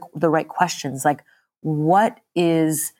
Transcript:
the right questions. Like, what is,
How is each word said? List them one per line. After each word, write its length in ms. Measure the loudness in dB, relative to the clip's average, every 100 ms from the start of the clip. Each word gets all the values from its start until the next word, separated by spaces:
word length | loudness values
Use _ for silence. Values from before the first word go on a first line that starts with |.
| -2
the 160 | -2 0
right 180 | 0 -2
questions. 560 | -2 -2 -2 -8 -2
Like, 200 | -2 -2 _ _ _ _
what 580 | -6 -2 2 2 2 -2 _ -2
is, 580 | 2 2 0 -2 -6